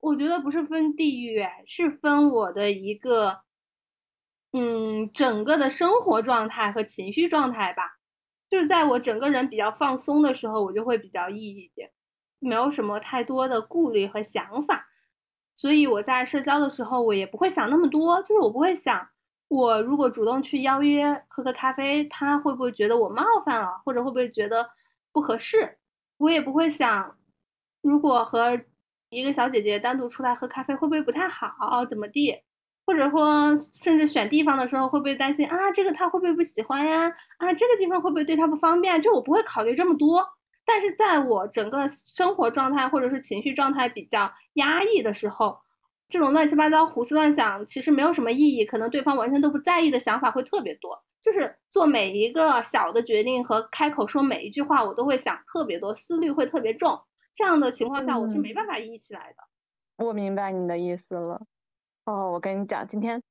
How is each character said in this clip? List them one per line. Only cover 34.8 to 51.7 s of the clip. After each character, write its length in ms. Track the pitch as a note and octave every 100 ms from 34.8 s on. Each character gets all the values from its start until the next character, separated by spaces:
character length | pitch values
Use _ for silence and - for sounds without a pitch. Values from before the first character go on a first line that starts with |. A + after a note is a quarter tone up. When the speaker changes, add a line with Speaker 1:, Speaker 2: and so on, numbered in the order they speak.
| C4
Speaker 1:
会 100 | C#4+
不 60 |
会 100 | C#4
担 180 | C#4 C4+
心， 140 | C#4+ C#4+
啊， 240 | F4 G4
这 140 | G4
个 80 | F#4+
她 160 | D4+ F4+
会 100 | F#4
不 60 |
会 100 | F4+
不 80 | E4
喜 180 | E4+ -
欢 220 | A3 C4+
呀？ 220 | D4+ D#4+ E4+ E4+ - -
啊， 140 | F4
这 140 | E4 A#4+
个 80 | A4
地 100 | F#4
方 140 | F4+
会 100 | E4+
不 60 | D4+
会 80 |
对 100 | D4+
她 120 | D#4+ D#4+
不 100 | D4+
方 240 | E4 F4
便？ 200 | F#4 E4+
就 140 | G4
我 80 | E4+
不 80 | -
会 100 | F4+
考 180 | A4 -
虑 120 | A3
这 120 | B3+ F#4
么 100 | D4
多。 300 | D4 E4+ F#4 - _ _
但 160 | - A4
是 120 | G4
在 240 | E4+ G#4+ D#4
我 280 | C4 G#3 G3+
整 200 | A3+ G#3+
个 180 | C4+ C#4
生 460 | - - - F4+
活 140 | F#4+ A#3
状 240 | B3+ C4
态 160 | C#4 C4
或 120 | C#4
者 100 | B3
是 100 | C4+
情 220 | - G#3
绪 100 | C4
状 200 | C4+ C4+
态 160 | C#4 B3
比 180 | A#3 E3+
较 260 | A3 G3 - _
压 260 | - C#4 E4
抑 200 | G4+ G#4
的 100 | A3
时 160 | G3+ G#3
候， 320 | - A3 - _ _ _ _ _
这 120 | F4+
种 120 | C#4+
乱 140 | D4+ D4+
七 80 |
八 160 | D4 D4+
糟、 160 | D#4 D#4+
胡 160 | -
思 140 | B3 D4+
乱 180 | D4+
想， 320 | D4 A3 G3 G#3+
其 140 | C#4
实 100 | C#4+
没 100 | C#4+
有 120 | D4+
什 100 | E4
么 80 | A#3
意 260 | B3+ D4 B3
义， 80 |
可 140 | G#3+ A3+
能 100 | A3+
对 140 | C#4
方 140 | C4+ C#4
完 120 | A#3
全 120 | C#4
都 100 | D4
不 80 | C#4+
在 220 | F4 F4
意 100 | E4
的 80 | B3
想 220 | B3 A3+
法 100 | B3+
会 100 | A#3+
特 180 | B3+ G4+
别 100 | G#3+ D3+
多。 280 | - - _ _
就 120 | -
是 240 | G4 B3 -
做 160 | _